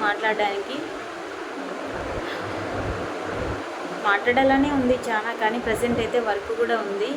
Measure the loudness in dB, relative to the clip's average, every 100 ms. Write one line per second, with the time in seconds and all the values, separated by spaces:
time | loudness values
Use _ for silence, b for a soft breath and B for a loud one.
0 | 0 2 2 2 2 0 -4 -6 -6 -8
1 | -8 -10 -10 -8 -8 -8 -8 -6 -6 -6
2 | -4 -4 -4 -4 -4 -4 -4 -2 -2 -4
3 | -4 -6 -4 -4 -2 -4 -6 -8 -6 0
4 | 2 4 4 6 6 6 4 4 4 2
5 | 2 0 -2 0 0 2 0 0 2 2
6 | 2 2 2 0 -2 0 2 2 2 0
7 | 0